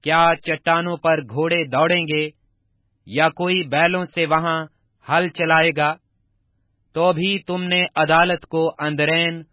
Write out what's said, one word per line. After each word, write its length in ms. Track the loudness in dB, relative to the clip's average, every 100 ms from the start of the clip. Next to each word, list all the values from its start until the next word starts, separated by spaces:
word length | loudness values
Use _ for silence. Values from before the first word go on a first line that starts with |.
क्या 320 | 2 4 4 2
चट्टानों 600 | -4 -4 0 0 0 -2
पर 280 | 0 0 -2
घोड़े 400 | -4 0 0 0
दौड़ेंगे 680 | 0 2 0 0 -4 -4 _ _ _ _ _ _ _ -8
या 220 | 0 0
कोई 340 | 0 -2 -2
बैलों 420 | 0 0 2 0 -4
से 200 | -4 0
वहां 400 | 0 0 -4 -6 _ _ _ -2
हल 200 | 0 0
चलाएगा?" 640 | -2 2 4 2 0 -2 -4 _ _ _ _ _ _ _ _ _ 0
तो 180 | 0
भी 260 | 2 -2 -4
तुमने 460 | -4 -6 -2 -2 0 -2
अदालत 460 | 2 2 2 -2
को 240 | -4 -2 -2
अंदरैन 760 | -2 -6 -2 0 0 -2 -6 -14